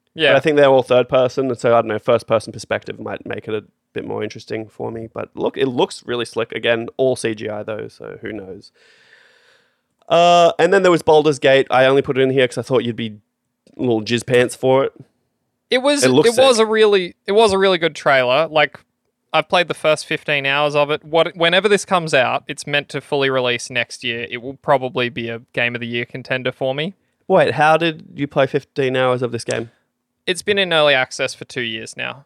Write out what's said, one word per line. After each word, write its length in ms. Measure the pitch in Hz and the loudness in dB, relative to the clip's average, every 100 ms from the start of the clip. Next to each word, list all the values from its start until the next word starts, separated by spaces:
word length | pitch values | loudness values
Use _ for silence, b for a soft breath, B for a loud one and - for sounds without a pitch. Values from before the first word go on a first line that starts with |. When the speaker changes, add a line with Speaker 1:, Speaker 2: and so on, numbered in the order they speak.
| _ 170 | _ -2
Speaker 1:
But 40 | |
Speaker 2:
yeah. 140 | 151 135 | 2 4
Speaker 1:
I 40 | |
think 160 | 160 147 | 4 4
they're 100 | 143 | 6
all 140 | 135 | 4
third 240 | 123 123 123 | 4 2 2
person, 400 | 131 123 - 135 | 2 0 0 -4
and 100 | 117 | -2
so, 160 | 127 117 | 2 2
I 40 | |
don't 60 | 113 | 2
know, 100 | 107 | -4
first 280 | - 117 - | 0 0 0
person 240 | 113 - | -2 -2
perspective 460 | 107 - 107 - 107 | -12 -8 -6 -6 -12
might 260 | 107 98 113 | -12 -12 -12
make 220 | 104 110 | -12 -8
it 60 | |
a 100 | 107 - _ _ | -10 -10 _ _
bit 120 | - - | -12 -10
more 160 | 107 | -8
interesting 440 | 107 117 - 113 110 | -10 -12 -12 -12 -12
for 220 | - 117 | -12 -12
me. 160 | 113 113 | -12 -14
But 180 | - - | -12 -12
look, 220 | - 208 - | -6 -6 -2
it 100 | 131 | -4
looks 380 | 123 196 - - | -2 -4 -4 -8
really 180 | 123 | -8
slick. 280 | 113 - 117 | -6 -6 -8
Again, 360 | - 113 117 117 - | -4 -2 -2 -4 -2
all 200 | 131 127 | -2 0
C 180 | 117 | -4
G 140 | 107 107 | -6 -8
I 140 | 104 | -10
though, 240 | 107 107 110 | -10 -10 -12
so 300 | - 110 98 | -16 -18 -14
who 100 | 107 | -12
knows? 380 | 104 92 92 - b b b b b b b b b b b b _ - | -12 -14 -18 -20 b b b b b b b b b b b b _ 0
Uh, 440 | 165 175 175 170 - | 4 6 6 4 4
and 140 | 170 | 2
then 100 | 196 | 4
there 100 | 185 | 4
was 100 | 170 | 2
Baldur's 360 | - 151 147 135 | 4 4 4 2
Gate. 280 | 139 135 127 | 4 4 4
I 160 | 123 131 | 2 4
only 160 | 139 | 2
put 160 | - 131 | 0 0
it 20 | |
in 80 | 131 | 0
here 160 | 135 127 | 2 0
'cause 120 | - | -2
I 40 | |
thought 220 | 117 127 | -2 -2
you'd 120 | 117 113 | -2 -4
be 220 | 113 104 _ _ _ _ _ - | -8 -10 _ _ _ _ _ -6
a 40 | |
little 220 | 123 110 | -2 -2
jizz 220 | 107 120 110 | 0 -4 0
pants 280 | 123 123 | 2 2
for 300 | - 131 131 | 0 0 2
it. 80 | 135 - - _ _ _ _ _ _ | 0 -6 -20 _ _ _ _ _ _
Speaker 2:
It 80 | 247 | 0
was, 260 | 269 294 | 0 2
Speaker 1:
It 60 | 131 | 4
Speaker 2:
it 20 | |
Speaker 1:
looks 240 | 127 220 226 | 4 4 4
Speaker 2:
was 200 | 269 233 | 4 4
Speaker 1:
sick. 80 | 220 | 2
Speaker 2:
a 40 | |
really, 440 | 220 214 202 175 - - | 4 4 4 0 -8 -2
it 60 | |
was 200 | 202 226 | 2 4
a 60 | 190 | 4
really 200 | 196 180 | 2 2
good 180 | 160 143 | -2 -2
trailer. 500 | 156 135 123 135 160 | 2 2 4 2 2
Like, 300 | 151 147 - _ _ _ _ _ | 2 0 -2 _ _ _ _ _
I've 160 | 156 151 | -4 0
played 180 | 185 165 | 0 0
the 80 | |
first 320 | 151 156 151 - | -2 0 -2 -2
fifteen 400 | 156 - 143 139 | -8 -4 -4 -2
hours 300 | 143 147 147 | 0 0 0
of 140 | 143 | 0
it. 120 | 147 | -2
What, 320 | 151 165 165 170 | -2 0 0 0
whenever 320 | 165 180 202 | 0 2 2
this 160 | 202 | 0
comes 280 | - 185 160 | 0 -2 0
out, 300 | 147 120 127 - | 2 2 -2 -6
it's 200 | 143 - | -12 -6
meant 220 | 143 143 | -6 -4
to 100 | 143 | -10
fully 300 | - 143 135 | -6 -2 0
release 400 | 131 123 120 - | 0 -2 -4 -4
next 340 | 127 117 - | -6 -6 -8
year. 220 | 127 117 117 | -8 -8 -8
It 120 | 120 | -12
will 120 | 123 | -14
probably 540 | 135 - 139 127 123 120 | -8 0 0 0 -4 -4
be 200 | 120 113 | -6 -8
a 100 | 113 127 | -10 -10
Game 200 | - 120 | -4 -4
of 60 | 120 | -4
the 80 | 117 | -6
Year 160 | 120 | -6
contender 480 | 120 131 120 131 127 | -8 -12 -8 -4 -4
for 220 | - 135 | -4 -6
me. 200 | 135 165 - _ _ - | -4 -8 -10 _ _ 0
Speaker 1:
Wait, 280 | 190 131 | 2 2
how 220 | 127 151 156 | 2 2 2
did 280 | 165 160 - | 0 -4 -12
you 140 | - 139 | -10 -4
play 180 | 147 135 | -2 0
fifteen 480 | 147 - - 135 | -2 -6 -4 -2
hours 280 | 131 127 127 | 0 0 0
of 100 | 123 | -4
this 100 | 120 | -6
game? 280 | - 120 117 _ _ _ _ _ - | -6 -6 -8 _ _ _ _ _ -8
Speaker 2:
It's 140 | 175 | -6
been 160 | - 202 | -2 -2
in 140 | 185 | 0
early 220 | 165 151 | 2 2
access 400 | 135 127 - 131 | 2 0 -4 -8
for 100 | - | -8
two 160 | - - | -12 -8
years 380 | 117 110 113 - | -8 -10 -12 -12
now 260 | 123 127 | -12 -12